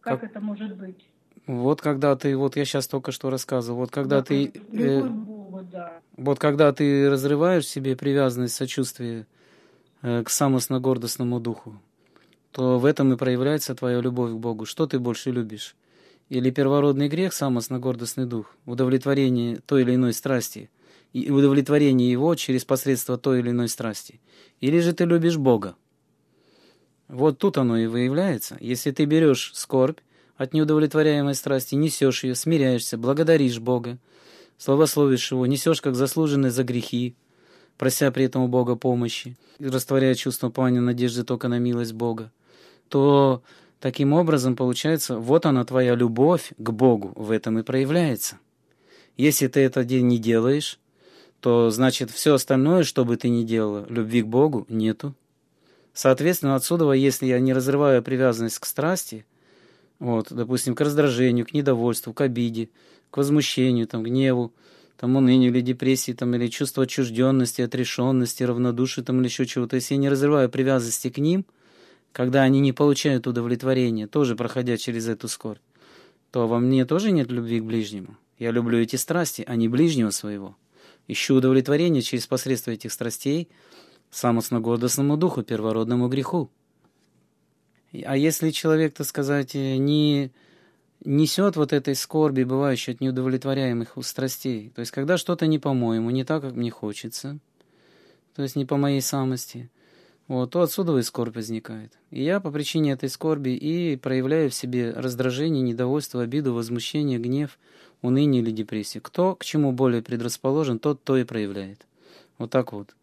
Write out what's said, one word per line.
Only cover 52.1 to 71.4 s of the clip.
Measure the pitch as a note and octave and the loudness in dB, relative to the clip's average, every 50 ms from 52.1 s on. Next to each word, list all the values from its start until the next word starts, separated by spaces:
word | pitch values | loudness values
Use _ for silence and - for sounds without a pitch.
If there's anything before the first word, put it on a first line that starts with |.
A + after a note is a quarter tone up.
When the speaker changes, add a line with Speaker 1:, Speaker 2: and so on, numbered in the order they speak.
Speaker 2:
все | - - - D3+ D3 | -6 -2 2 4 4
остальное, | C3 - - C3+ C3 C3 D3 F3 F#3 E3 | 4 4 2 2 2 4 4 4 4 4
что | C3+ - - B2+ | 2 2 0 0
бы | A#2 A#2+ | 0 0
ты | A#2+ - A#2+ | 0 0 0
ни | A#2+ A#2+ A#2 | 0 0 0
делала, | A2+ A2+ A2+ A2 G#2+ G#2 G#2 G2+ G#2 | 0 0 0 0 0 -2 -4 -8 -6
любви | A#2 A#2 A2+ G#2+ A2+ A#2+ A2 | -4 -4 -4 2 2 0 0
к | |
Богу | G#2+ A2 B2+ C#3+ D#3 C#3+ A2+ F#2+ - | 2 2 4 4 4 2 -2 -6 -4
нету. | A2+ A2+ A2 A2 A2 - - C#3+ C#3 _ _ _ _ _ _ _ _ _ _ _ _ _ _ _ _ | -4 0 0 0 0 -2 -6 -12 -12 _ _ _ _ _ _ _ _ _ _ _ _ _ _ _ _
Соответственно, | - - C3+ C3 B2+ C#3+ E3 F3+ F3 - C#3 C3+ | 0 4 4 4 4 2 0 0 0 0 0 0
отсюда, | C3+ C3 - F3 E3+ E3 D3 C#3 | 0 0 0 0 2 4 4 4
если | C3+ C3+ C#3 C3 - - | 4 4 2 2 0 0
я | C3 B2+ B2 | 0 0 2
не | B2+ C3 C3 | 2 2 2
разрываю | C3 B2+ C3 C3+ C#3+ D3 C#3+ C3+ B2 A2+ | 2 0 0 0 2 4 4 4 4 2
привязанность | B2+ C3 B2 C3 B2+ A#2 A2 A#2 A2+ - - | 0 -2 2 2 2 2 0 -2 -4 -4 -6
к | - | -10
страсти, | - - - C#3+ D#3+ F#3 F#3 - - - A2 G#2+ _ _ _ _ _ _ _ _ _ _ _ _ _ _ _ | -8 -6 -4 -2 -2 -2 -4 -6 -10 -12 -16 -18 _ _ _ _ _ _ _ _ _ _ _ _ _ _ _
вот, | - B2 A#2 A2+ G#2+ - | -4 -2 -2 -2 -2 -4
допустим, | - A#2+ A#2+ A#2+ B2+ B2 - C3+ A#2+ | -6 -6 -4 -2 -2 -4 -2 -2 -2
к | - D3+ | 0 0
раздражению, | D3 D3 D3 D3+ C#3+ B2 A#2 B2+ B2+ A#2+ B2 A#2 | 0 2 2 2 2 2 2 2 2 2 2 -2
к | - - | -2 -2
недовольству, | D3 C#3+ C#3 C3 A#2 A#2 A#2+ A#2 - - - A2 | -2 2 2 2 2 2 0 -2 -2 -6 -10 -4
к | - | -2
обиде, | D3 C3+ A#2+ A#2+ A#2+ A#2 A2+ A2+ A2+ A2 _ _ _ _ _ _ _ _ | -2 0 0 -2 -2 -2 -4 -6 -8 -10 _ _ _ _ _ _ _ _
к | - | -4
возмущению, | - C#3 C#3 D3 D3+ C#3 - - - B2+ C3 B2 A#2+ A#2 | -2 0 2 2 2 2 2 0 0 2 2 2 2 0
там, | A2+ - A#2 A2 | -2 -4 -6 -6
гневу, | A2+ B2 C3 C3+ C3+ B2+ B2 A#2+ A#2 _ _ _ _ _ _ _ _ _ _ | -2 0 2 2 2 2 0 -2 -4 _ _ _ _ _ _ _ _ _ _
там, | - B2 B2+ | -2 2 2
унынию | C3+ C3+ B2+ B2+ C3 B2+ B2 | 4 6 6 6 6 6 6
или | A#2+ B2+ B2 | 4 2 0
депрессии, | B2 B2+ B2 - B2+ C3 C3 - - B2 | 0 -4 -2 2 0 0 0 0 -6 -6
там, | B2 C3 B2 A#2+ | -4 -4 -2 -2
или | B2 A#2+ A#2 | -2 -2 -4
чувство | A2+ - D3 C3+ - - C3 | -4 -4 -6 -4 0 -2 -2
отчужденности, | B2+ - - C3+ A#2+ A2+ A2+ B2+ C3 C3+ C3 B2+ A#2+ - - B2+ | -2 0 -4 -4 -2 0 0 2 2 4 2 2 0 -2 -4 -4
отрешенности, | A#2 - B2+ B2+ A2 - - D3 C3 C3+ C3 B2 A#2 - - B2+ | -4 -2 -4 -4 -4 -2 -2 0 0 2 2 0 -2 -2 -2 -2
равнодушия, | B2 B2 A#2+ B2 B2 A#2+ A#2 B2+ B2+ - - A#2+ | -2 0 0 0 0 0 0 -2 -2 -2 -6 -4
там, | - B2+ B2+ | -2 0 0
или | B2+ B2 | 0 0
еще | A#2+ - C3 | 0 -2 -4
чего-то, | A#2+ - C3+ A#2+ A2+ - | -2 -2 -4 -4 -2 -2
если | B2+ B2 - C#3 | -4 -2 -2 -2
я | C#3 | 0
не | C#3 C#3 | 2 2
разрываю | C#3 C3+ C#3 C#3+ D3+ D3 C3+ B2 | 2 2 2 4 4 4 2 2
привязанности | - C3+ C3 C3 C3+ C3 A#2 A#2 G#2+ - - C3 | 2 0 0 2 2 0 0 -2 -6 -4 -6 -6
к | B2 | -4
ним, | - C#3+ D#3 F3 F#3+ | -2 0 0 0 0